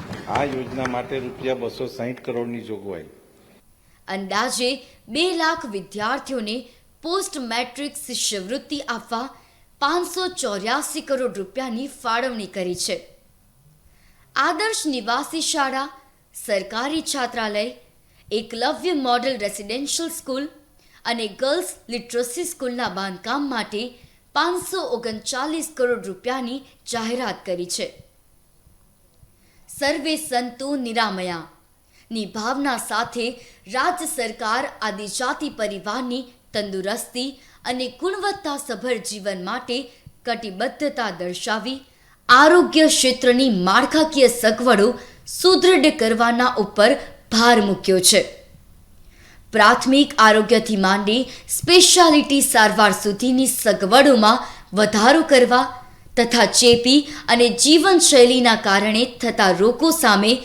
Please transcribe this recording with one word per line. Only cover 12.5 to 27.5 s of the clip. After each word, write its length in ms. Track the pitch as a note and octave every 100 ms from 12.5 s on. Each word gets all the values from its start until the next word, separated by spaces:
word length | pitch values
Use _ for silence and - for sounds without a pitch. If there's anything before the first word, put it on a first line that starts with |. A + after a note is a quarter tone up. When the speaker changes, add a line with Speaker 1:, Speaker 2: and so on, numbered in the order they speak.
| G3 F3+
Speaker 2:
છે. 320 | F3 - F3+ - _ _ _ _ _ _ _ _ _ _ _ _ C4
આદર્શ 500 | D4+ D#4+ A4 G#4+ D#4
નિવાસી 540 | B3+ G#3 B3 C#4+ D#4+
શાળા, 600 | - D#4 C4+ C4 C#4+ - _ _ _
સરકારી 680 | - - G3 F#3 A3 C4+ D#4
છાત્રાલય, 680 | D#4 C#4 A#3+ A#3+ A3 G#3 A#3 - _ _ _ _ -
એકલવ્ય 600 | G#3+ A3 A3+ B3+ D#4 F4
મોડલ 440 | D4+ B3+ A#3+ C4 A#3+
રેસિડેન્શિયલ 720 | G3+ G3+ G3+ B3 C#4+ - D#4+
સ્કૂલ 400 | - - C4 D4+ - _ _ _ _
અને 220 | - A#3 G#3+
ગર્લ્સ 480 | F#3 C4 E4+ F4+ - -
લિટરસી 560 | A#3 - A#3 B3 E4+
સ્કૂલના 440 | E4+ - B3+ B3 A3
બાંધકામ 640 | F#3 G3 F3+ A3 C#4 C#4+
માટે 440 | A#3+ G3+ G#3 A#3+ - - _ _
પાંચસો 500 | C#4+ E4 F4+ - F#4
ઓગણચાલીસ 840 | C#4 A3+ A3+ G#3+ - B3+ D4 D#4+ - -
કરોડ 300 | B3 A3+ F#3+
રૂપિયાની 540 | F#3 B3 C4 A#3+ C4+ - _ -
જાહેરાત 560 | A#3 A3 B3 A#3+ F3+
કરી 200 | G3